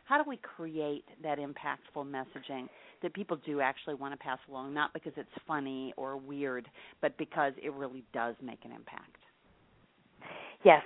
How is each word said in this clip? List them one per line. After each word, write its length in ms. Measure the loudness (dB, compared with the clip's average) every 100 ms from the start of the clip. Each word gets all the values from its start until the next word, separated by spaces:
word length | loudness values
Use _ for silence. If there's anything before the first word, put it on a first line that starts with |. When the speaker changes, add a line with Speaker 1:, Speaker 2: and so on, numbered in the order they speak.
| 2
Speaker 1:
How 120 | 4
do 100 | 4
we 100 | -4
create 640 | -10 -8 -4 -2 -2 -2 -8 -8
that 160 | -2 -2
impactful 640 | -4 -6 -4 -6 -6 -8 -6
messaging 580 | -6 -8 -10 -10 -8 -10 -14 -20 -8
that 100 | -6
people 240 | -4 -4 -4 -2
do 140 | 0
actually 320 | 2 0 -6
want 200 | -6 -6
to 40 | -8
pass 220 | -6 -6 -6
along, 240 | -10 -4
not 180 | 0 0
because 180 | -2 -10 -10
it's 120 | -10 -10 -4
funny 480 | -2 -2 -4 -6 -6
or 200 | -6 -6
weird, 500 | -6 -4 -2 -2 -6 -14 -20 -2
but 140 | 0 0
because 360 | -2 2 2 2
it 100 | -6
really 300 | -4 -6 -8 -8
does 200 | -2 -2 -2
make 180 | -8 -12
an 80 | -14
impact? 460 | -16 -14 -14 -16 -20 -20 _ -20 -20 -20 -20 -20 _ _ -18 -14 -12 -14 8 12
Speaker 2:
Yes, 160 | 12